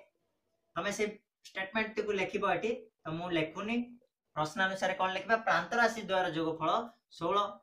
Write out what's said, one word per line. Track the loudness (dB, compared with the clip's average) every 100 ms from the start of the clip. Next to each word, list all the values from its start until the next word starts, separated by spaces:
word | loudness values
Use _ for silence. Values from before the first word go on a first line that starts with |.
| -10 _ _ _ _ _ _ -4
ତମେ | -2
ସେ | 0 -2 -4 _ _
ଷ୍ଟେଟମେଣ୍ଟ | -12 -8 -4 -2 -2
ଟିକୁ | -2 0
ଲେଖିବ | 0 0 0 2
ଏଠି, | 2 0 -2 -6 _
ତ | -8
ମୁଁ | -6 0
ଲେଖୁନି। | 0 0 -2 -2 -2 -2 -8 _ _ _ -4
ପ୍ରଶ୍ନାନୁସାରେ | -2 0 0 2 0
କଣ | 2 0
ଲେଖିବା? | 0 0 2
ପ୍ରାନ୍ତ | 4 2 2 4
ରାଶି | 2 2
ଦ୍ୱୟର | -2 0 0
ଯୋଗଫଳ | 0 -2 0 2 0 -2 -10 _
ଷୋହଳ | -6 0 2 0 -4